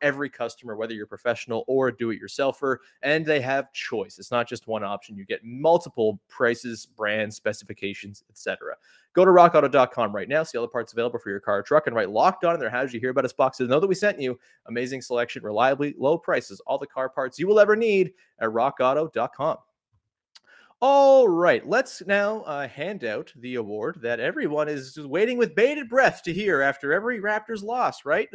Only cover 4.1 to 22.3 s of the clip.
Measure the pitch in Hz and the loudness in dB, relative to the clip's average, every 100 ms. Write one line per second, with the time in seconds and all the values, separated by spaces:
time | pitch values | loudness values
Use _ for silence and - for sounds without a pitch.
4.1 | - 98 120 117 117 - 110 101 101 - | -12 -4 -4 -4 -6 -6 -6 -6 -8 -10
5.1 | 101 98 107 113 123 156 170 156 - 110 | -14 -8 -8 -8 -2 2 2 0 -2 -2
6.1 | 98 _ - 120 120 123 110 - - 104 | -2 _ -2 0 0 -6 -12 -14 -6 -4
7.1 | 107 107 104 107 104 - 101 101 98 101 | -2 -4 -6 -6 -6 -10 -10 -10 -10 -14
8.1 | 101 _ - - 92 - - _ _ _ | -20 _ -12 -8 -8 -10 -14 _ _ _
9.1 | - 185 180 170 160 143 135 127 - 110 | 4 8 8 8 6 4 4 2 2 -4
10.1 | 101 98 147 160 117 117 123 113 117 120 | -4 -4 -4 -2 -6 -6 -6 -6 -4 -4
11.1 | 120 107 98 - 101 - 151 - 117 95 | -6 -8 -6 -2 -2 2 2 2 0 0
12.1 | 107 165 185 170 170 113 123 135 120 127 | 2 2 2 0 0 -2 -4 -4 -4 -4
13.1 | 131 127 - 131 - 123 143 196 185 208 | -2 -2 0 0 0 0 0 0 -2 -2
14.1 | 185 131 123 _ _ - 120 127 131 - | -2 -4 -6 _ _ -10 -6 -6 -8 -4
15.1 | 120 120 131 107 107 127 139 147 - 135 | -4 -4 -6 -4 0 2 2 -4 -2 0
16.1 | 165 - 143 - 98 - 135 143 135 131 | 0 -2 -4 -4 -10 -6 -6 -6 -6 -6
17.1 | - 131 - 180 214 202 214 226 196 180 | -6 -8 -4 4 6 6 4 2 2 0
18.1 | - _ - 113 113 131 - 127 147 160 | -4 _ -6 -2 0 0 2 2 2 -2
19.1 | - 123 - 151 - _ _ _ _ _ | -4 -6 -4 -4 -4 _ _ _ _ _
20.1 | _ _ - _ _ _ _ 262 277 277 | _ _ -20 _ _ _ _ 4 6 8
21.1 | 269 233 170 175 120 - 226 269 - 180 | 8 8 6 4 4 2 0 0 -6 -2
22.1 | 202 202 | 0 0